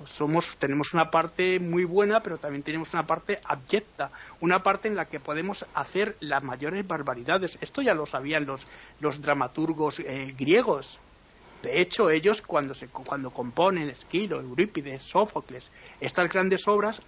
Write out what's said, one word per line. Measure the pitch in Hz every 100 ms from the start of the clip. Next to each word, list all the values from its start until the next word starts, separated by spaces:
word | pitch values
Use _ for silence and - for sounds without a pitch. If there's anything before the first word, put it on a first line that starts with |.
| 147
somos, | - 147 160 165 -
tenemos | 139 143 143
una | 170 165
parte | 165 165 - 185 185
muy | 175 175
buena, | 180 185 208 220
pero | 220 160
también | 147 143
tenemos | 143 160 160
una | 170 160
parte | 165 - 202
abyecta, | - 151 131 202 214 - 139 - - -
una | 170 185
parte | 196 196 220
en | 202
la | 156
que | 147
podemos | - 151 185 196 -
hacer | - 139 185 208 208
las | 151 139
mayores | 139 123 147 190 196
barbaridades. | 160 139 123 123 185 180 -
Esto | - -
ya | 262
lo | 160 147
sabían | 135 139 156 143
los, | 135 - - - -
los | 151 143
dramaturgos, | 143 143 127 - 160 156 151 135
eh, | 143 135 135 131
griegos. | 139 208 233 143 - - - - _ - - -
De | 117 143
hecho, | 180 - 233
ellos | 160 180 214
cuando | - 165 135
se, | 135 127
cuando | - 131 139 131
componen | - 120 139 185 180 147
Esquilo, | 123 - 170 208 143
Eurípides, | 131 127 208 160 143 131
Sófocles, | - 180 208 156 - 127 - - - -
estas | 131 - 175
grandes | 190 185 185 -
obras, | 208 208 220